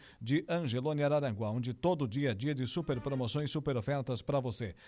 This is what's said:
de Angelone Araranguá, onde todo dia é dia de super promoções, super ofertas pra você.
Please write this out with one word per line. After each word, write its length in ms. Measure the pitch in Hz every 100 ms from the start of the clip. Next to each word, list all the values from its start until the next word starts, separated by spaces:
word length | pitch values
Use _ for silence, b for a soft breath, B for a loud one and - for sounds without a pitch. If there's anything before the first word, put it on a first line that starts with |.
| B B
de 240 | 113 147 -
Angelone 560 | 170 156 120 143 147
Araranguá, 440 | 143 147 139 104 107
onde 200 | 117 123
todo 360 | 120 175 170 131
dia 240 | 123 143
é 20 |
dia 180 | 101 139
de 140 | 135 123
super 340 | 175 151 127
promoções, 520 | 139 135 117 147 147
super 240 | 156 143 127
ofertas 440 | 110 143 127 117
pra 200 | - 143
você. 340 | 123 - 110 -